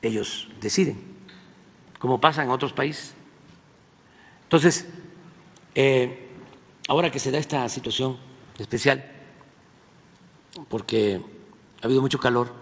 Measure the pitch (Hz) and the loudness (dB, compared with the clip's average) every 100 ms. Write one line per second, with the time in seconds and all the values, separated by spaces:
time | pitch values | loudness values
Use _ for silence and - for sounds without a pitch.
0 | 117 110 101 - - - 143 160 175 110 | -2 -2 -4 -6 -12 -8 -2 2 2 0
1 | - - - - - - - - - - | -12 -20 -20 -20 -20 -20 -20 -20 -20 -6
2 | 127 127 147 151 135 131 135 - 135 151 | 0 4 4 4 0 0 -2 -2 -2 -4
3 | - - - - - - _ _ _ _ | -14 -18 -20 -20 -20 -20 _ _ _ _
4 | _ - - - - 165 160 - - - | _ -20 -20 -20 2 4 6 4 -4 -16
5 | - - - - - - - - 135 131 | -18 -20 -20 -20 -20 -20 -10 2 4 4
6 | 123 127 - - - - - - - 147 | 2 -4 -16 -20 -20 -20 -20 -18 -2 2
7 | 175 147 135 139 147 147 120 - 123 - | 2 0 -2 -2 -2 -2 -2 -4 -6 -2
8 | 131 127 - - - - 104 123 143 135 | -2 -4 -14 -20 -20 -14 -6 0 2 2
9 | - - - - - _ - - - - | -2 -20 -20 -20 -20 _ -20 -20 -20 -20
10 | - - - - _ - - 117 101 113 | -20 -20 -20 -20 _ -20 -8 -8 -2 0
11 | 104 95 - - - - - - 117 131 | 2 0 -6 -18 -20 -20 -20 -8 0 2
12 | 135 135 127 120 120 - | 2 2 2 2 0 -6